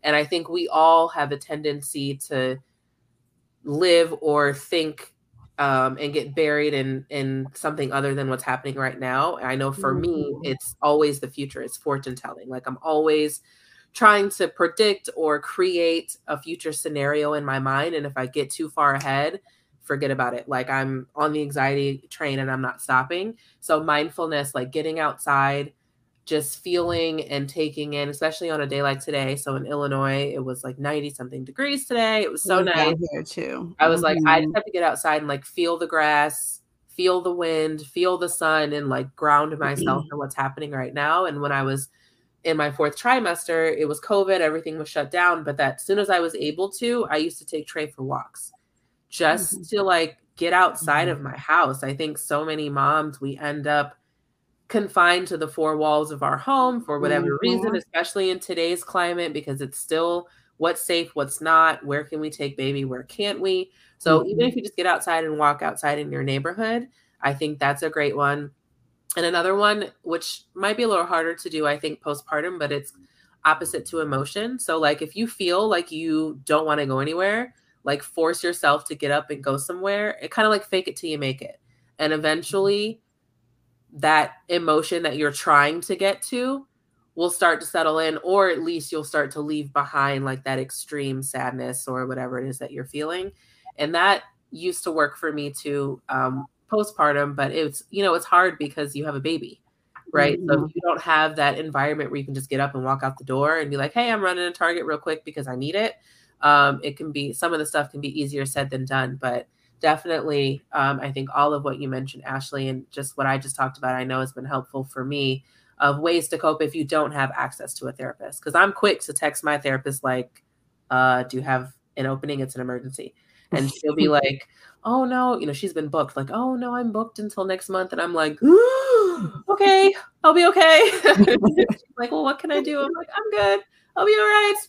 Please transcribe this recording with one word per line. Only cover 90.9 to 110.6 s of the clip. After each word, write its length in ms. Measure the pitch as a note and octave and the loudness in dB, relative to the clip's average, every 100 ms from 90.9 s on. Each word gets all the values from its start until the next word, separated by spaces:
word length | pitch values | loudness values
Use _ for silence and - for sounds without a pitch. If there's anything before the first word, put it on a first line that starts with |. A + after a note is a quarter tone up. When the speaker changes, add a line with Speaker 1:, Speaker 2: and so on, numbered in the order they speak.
| D3 C#3 C3 | -6 -4 -4
Speaker 1:
sadness 640 | C3+ C3 B2+ B2+ B2+ B2+ - | -6 -6 -6 -6 -6 -6 -6
or 200 | B2+ B2+ | -6 -4
whatever 320 | B2+ B2+ B2+ | -6 -6 -6
it 80 | C3+ | -6
is 100 | C3+ | -8
that 120 | B2+ | -10
you're 140 | C#3 C3 | -12 -10
feeling. 460 | D3 D3+ - G4+ - _ _ - - | -8 -6 -6 -8 -12 _ _ -20 -6
And 180 | D3+ E3 | -2 2
that 280 | F#3+ G3 - _ _ | 4 4 0 _ _
used 320 | E3 F3 E3+ - | -6 -6 -4 -4
to 60 | |
work 240 | D#3+ D3 - | 0 0 0
for 160 | E3 | -6
me 180 | D3+ C#3+ | -4 -6
too, 500 | C#3 D3 C#3+ C#3 B2+ - | -8 -4 -4 -4 -6 -6
um, 380 | C3 C3 C3 C3+ _ _ | -2 0 -2 -8 _ _
postpartum, 640 | G#3+ G#3 - D3+ C#3+ C#3+ C#3+ | -2 -2 2 2 4 0 -2
but 160 | C#3 | -2
it's, 300 | D3 D3+ C#3 - | 0 -4 -4 -10
you 120 | F#3+ | -2
know, 100 | G3 E3+ | 0 0
it's 100 | E3+ | 4
hard 320 | F3 F#3 D#3+ | 4 4 0
because 360 | D3 D3 D3 C#3+ | -8 -6 -8 -6
you 100 | D#3 | -6
have 100 | C#3 | -4
a 40 | |
baby, 400 | C#3 E3 - - _ _ _ - - | -4 -4 -6 -18 _ _ _ -20 -4
right? 260 | D3+ C#3+ - F3 | 2 2 2 2
So 60 | D3 | 2
Speaker 2:
Mm-hmm. 100 | D3+ | 2
Speaker 1:
if 100 | E3+ | -2
you 60 | |
don't 180 | F3 E3 | -2 -2
have 360 | E3+ D#3 D#3 D3+ | 2 2 2 2
that 220 | C#3+ C#3 | 0 0
environment 520 | D#3+ C#3+ C#3+ D3+ C#3 | -4 0 0 0 -4
where 80 | C#3+ | -6
you 60 | C#3 | -6
can 100 | C3+ | -8
just 140 | C3 | -4
get 80 | C3+ | -2
up 140 | C#3 C#3 | -2 -2
and 80 | C3 | -2
walk 180 | C3+ | 0
out 140 | C3+ C3 | -2 -6
the 60 | C3+ | -4
door 340 | C3 D3 D#3+ | 0 2 0
and 120 | D3 | -2
be 60 | C#3 | -2
like, 160 | C#3+ | -2
"Hey, 180 | A#3 A#3+ | 0 0
I'm 100 | A3 | 2
running 220 | F#3+ F3+ F3 | 0 0 -2
to 60 | F3 | 0
Target 280 | E3+ E3+ D3 | 0 0 -2
real 120 | D3+ | -4
quick 260 | - D#3 - | -4 -6 -6
because 220 | D3+ C3+ | -10 -8
I 80 | B2+ | -6
need 180 | C#3 F#3 | -4 -2
it." 200 | A3+ - _ _ _ _ | -2 -4 _ _ _ _
Um, 380 | D3 D3 C#3 C#3 | 6 8 8 4
it 140 | C#3 C#3+ | -6 -8
can 140 | D#3 | -8
be, 200 | C#3+ C#3+ | -6 -6
some 200 | B2+ E3+ | -2 -2
of 60 | E3 | -2
the 60 | D3+ | -2
stuff 240 | D#3+ C#3+ | -2 -2
can 100 | C#3+ | -6
be 180 | C#3+ C#3+ | -8 -4
easier 240 | C#3 C#3+ C3+ | -4 -4 -4
said 220 | C#3 C#3 | -4 -4
than 140 | C3+ C3 | -4 -2
done, 320 | C3+ C3 C3+ | -2 -2 -4
but 260 | B2+ B2 - _ _ _ | -4 -4 -6 _ _ _
definitely, 840 | D#3+ D#3 F3 D#3+ D#3 D3 C3+ C#3 | 2 2 0 -2 0 0 0 -2